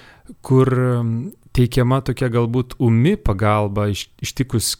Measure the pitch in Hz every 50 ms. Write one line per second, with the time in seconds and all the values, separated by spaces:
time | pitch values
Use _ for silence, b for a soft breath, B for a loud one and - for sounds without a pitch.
0 | B B B B B B - - - - 135 131 131 131 127 123 127 127 123 120
1 | 117 113 113 117 127 190 240 - _ - - - 123 120 - 131 123 123 131 135
2 | 123 - 127 - 131 127 113 120 117 113 117 127 123 127 - - 139 117 113 113
3 | 120 160 208 208 - - 107 98 107 104 104 107 104 101 101 104 104 104 101 -
4 | - - _ - - - - - 131 - - 113 - - - -